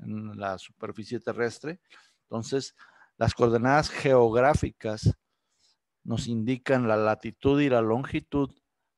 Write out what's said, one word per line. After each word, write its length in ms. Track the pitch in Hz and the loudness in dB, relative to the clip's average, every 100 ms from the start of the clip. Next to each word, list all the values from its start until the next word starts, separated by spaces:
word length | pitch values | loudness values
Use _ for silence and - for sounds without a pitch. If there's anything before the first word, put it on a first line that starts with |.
en 380 | 110 107 107 101 | -12 -10 -10 -8
la 180 | 98 95 | -8 -8
superficie 640 | - _ 107 104 104 117 | -12 _ -14 -12 -10 -8
terrestre. 600 | - 104 117 - 147 180 _ - _ _ | -6 -4 -4 -6 -12 -14 _ -20 _ _
Entonces, 520 | _ 113 110 135 - - - _ _ - | _ -8 -4 -4 -4 -14 -20 _ _ -2
las 160 | 113 | -2
coordenadas 560 | - 120 113 127 147 147 | 2 2 4 4 2 2
geográficas 1300 | - 143 127 117 113 135 156 107 - 110 107 - - _ _ _ _ _ _ _ _ | -2 4 6 6 4 2 2 -2 -6 -8 -2 -2 -2 _ _ _ _ _ _ _ _
nos 240 | - 113 - | -8 -6 -4
indican 600 | 113 110 127 - 127 117 | -4 -4 -4 0 0 2
la 100 | 107 | 0
latitud 640 | 107 107 117 - 139 139 | 0 -2 -6 -4 0 2
y 80 | 143 | 2
la 120 | 120 | 2
longitud 720 | 110 117 135 156 - 143 135 - _ _ _ | 2 0 -2 -8 -4 -4 -4 -6 _ _ _